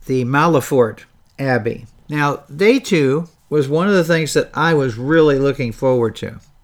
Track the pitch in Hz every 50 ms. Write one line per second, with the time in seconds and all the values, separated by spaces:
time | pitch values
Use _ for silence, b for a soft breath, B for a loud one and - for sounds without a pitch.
0 | - - 135 131 127 120 135 143 156 170 165 139 117 - 147 135 120 110 104 -
1 | - _ _ _ _ _ _ _ 143 135 127 120 107 117 110 107 - - - -
2 | _ _ 143 151 147 147 139 - - _ 139 147 190 214 254 277 - - 208 165
3 | 147 131 131 151 170 165 _ _ _ _ - 151 143 131 147 160 175 202 208 190
4 | 165 156 170 160 160 139 - 160 - - - - 151 170 165 147 139 131 113 113
5 | 123 135 156 165 156 151 143 135 135 139 131 120 135 117 110 - - 131 127 123
6 | 117 113 107 - - 104 110 - - _ _ _